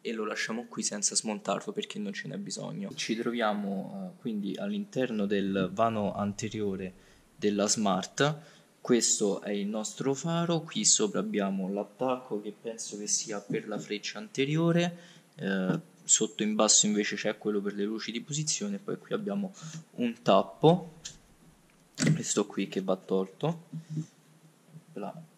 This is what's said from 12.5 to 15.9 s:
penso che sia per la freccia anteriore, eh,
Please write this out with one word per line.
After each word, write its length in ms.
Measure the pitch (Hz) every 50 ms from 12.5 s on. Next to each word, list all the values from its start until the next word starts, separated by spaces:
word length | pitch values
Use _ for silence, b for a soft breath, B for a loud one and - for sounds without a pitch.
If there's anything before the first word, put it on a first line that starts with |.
| 104 -
penso 380 | - 117 113 113 - - -
che 120 | 104 104 104
sia 320 | - - - - 107 101
per 260 | - - - 113 107
la 120 | 107 104 101
freccia 400 | - - 107 104 - - - 107
anteriore, 800 | 107 110 - - 135 139 151 156 170 170 165 170 170 175 170 B B B B B B B _
eh, 640 | - - 98 98 95 92 92 90 85 - -